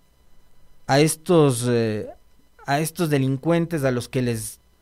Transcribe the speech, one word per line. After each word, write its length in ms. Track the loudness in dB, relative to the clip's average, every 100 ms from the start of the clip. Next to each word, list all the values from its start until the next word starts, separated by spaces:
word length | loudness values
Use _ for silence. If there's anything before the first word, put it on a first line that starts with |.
| _ _ -20 -20 -20 -20 -20 -16 -2
a 120 | 2
estos, 680 | 2 0 2 4 4 2 0
eh, 420 | 0 0 -2 -6 -14 _ _ _ _ -4
a 140 | -4
estos 320 | -2 -4 -2
delincuentes 720 | 0 0 -2 0 0 0 -2
a 80 | -2
los 180 | -2 -4
que 140 | -4
les 360 | -2 -4 -8 -16 _ _